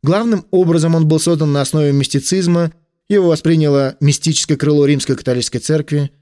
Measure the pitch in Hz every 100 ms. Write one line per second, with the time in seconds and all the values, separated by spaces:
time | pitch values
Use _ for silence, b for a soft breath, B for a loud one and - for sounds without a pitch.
0 | 143 196 233 208 - 185 170 170 165 165
1 | 156 156 175 165 156 143 135 156 147 139
2 | 135 143 - 190 175 175 170 _ _ _
3 | _ 202 175 156 156 160 151 139 135 139
4 | 147 143 - 156 - 143 147 147 143 143
5 | - 131 - 123 120 120 - 156 147 147
6 | 139 _